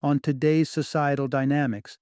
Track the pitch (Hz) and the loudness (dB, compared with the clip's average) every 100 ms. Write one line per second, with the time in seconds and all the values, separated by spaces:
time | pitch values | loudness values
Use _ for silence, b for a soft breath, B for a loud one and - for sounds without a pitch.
0 | 151 143 143 135 151 156 156 - 147 160 | 2 0 0 0 2 2 0 -2 -4 -2
1 | 143 139 139 135 135 143 143 104 - - | 0 0 -2 -2 0 0 0 -4 -10 -20